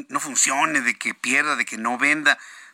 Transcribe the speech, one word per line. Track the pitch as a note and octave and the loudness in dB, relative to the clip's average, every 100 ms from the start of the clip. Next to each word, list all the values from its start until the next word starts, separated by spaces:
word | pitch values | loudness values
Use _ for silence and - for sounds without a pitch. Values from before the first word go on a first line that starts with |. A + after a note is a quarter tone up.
| C#3+ | -6
no | C#3 | -6
funcione, | D3 A#2+ - C#3 D#3+ D3 | -2 0 2 2 2 2
de | A#2+ - | 0 -2
que | A#2 | -6
pierda, | - A#2+ C#3 D3+ B2+ | -6 0 2 2 0
de | A#2 | -2
que | A2 | -2
no | A#2 A#2+ | -4 0
venda. | C#3 D3+ C#3+ C3+ - - - | 0 2 2 0 -2 -20 -20